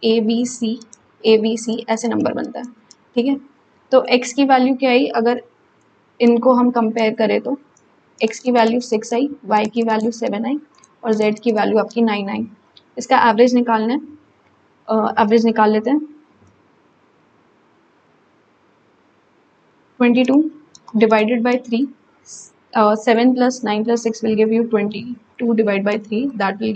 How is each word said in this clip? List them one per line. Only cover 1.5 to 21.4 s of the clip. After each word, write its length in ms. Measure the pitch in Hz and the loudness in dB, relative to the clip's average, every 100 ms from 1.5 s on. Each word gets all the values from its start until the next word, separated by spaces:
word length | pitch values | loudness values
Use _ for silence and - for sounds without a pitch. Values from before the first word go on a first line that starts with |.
| 226 | -4
C 140 | 226 226 - | -4 -6 -4
ऐसे 200 | 220 233 | -4 -2
नंबर 240 | 214 202 | -2 -2
बनता 260 | - - - | -4 -8 -10
है। 60 | 247 - _ _ _ | -14 -18 _ _ _
ठीक 120 | 247 254 | -4 -2
है, 100 | 277 - _ _ _ _ | -4 -6 _ _ _ _
तो 120 | 262 - 247 | 0 2 0
X 160 | 247 | 0
की 120 | - | -2
value 300 | 277 262 254 254 | 2 4 4 0
क्या 140 | 262 | 2
आई, 160 | 247 - | 2 0
अगर 360 | 233 233 240 - _ _ _ _ _ _ - | -2 -2 -2 -8 _ _ _ _ _ _ 0
इनको 320 | 240 233 240 | 2 4 4
हम 160 | 247 247 | 4 2
compare 440 | 247 220 226 220 | 0 -2 0 -2
करें 260 | - 214 208 | 0 0 0
तो 160 | 220 277 _ _ _ _ _ _ | -2 -8 _ _ _ _ _ _
X 140 | 220 - | -4 -2
की 140 | 254 | 0
value 280 | 240 226 240 | 2 2 0
six 320 | 240 214 - | -2 -4 -4
आई, 140 | 233 285 - 190 | -4 -4 -6 -2
Y 180 | 214 214 | -2 0
की 80 | 233 | -2
value 280 | 226 220 220 | -2 -2 -2
seven 360 | 220 220 202 233 | -4 -6 -4 -4
आई 120 | 294 - _ _ _ | -6 -8 _ _ _
और 100 | 233 | -4
Z 260 | 214 214 214 | 0 0 -2
की 80 | 240 | -2
value 260 | 214 202 214 | 0 0 0
आपकी 240 | 208 233 | -2 -2
नाइन 260 | 226 208 196 | -2 -2 -6
आई। 160 | 214 - - _ _ _ - | -8 -8 -14 _ _ _ -14
इसका 200 | - 254 233 | -2 2 2
average 240 | 214 247 | 4 4
निकालना 400 | 247 240 226 220 | 4 2 0 0
है, 60 | 277 - - _ _ _ _ _ _ - | -4 -6 -18 _ _ _ _ _ _ -4
अ, 260 | 220 - - | -2 -2 0
average 240 | 214 233 226 | 2 2 2
निकाल 260 | 226 214 | 2 2
लेते 180 | 214 220 | 2 0
हैं। 100 | 302 - - _ _ _ _ _ _ _ _ _ _ _ _ _ _ _ _ _ _ _ _ _ _ _ _ _ 104 _ _ _ _ _ _ _ _ _ _ _ - | -2 -4 -14 _ _ _ _ _ _ _ _ _ _ _ _ _ _ _ _ _ _ _ _ _ _ _ _ _ _ _ _ _ _ _ _ _ _ _ _ _ 0
ट्वेंटी 240 | 247 233 | 2 4
टू 180 | 254 277 311 - _ - - 220 | 4 2 0 -6 _ -20 -8 0
divided 400 | 214 220 214 247 | 2 4 2 0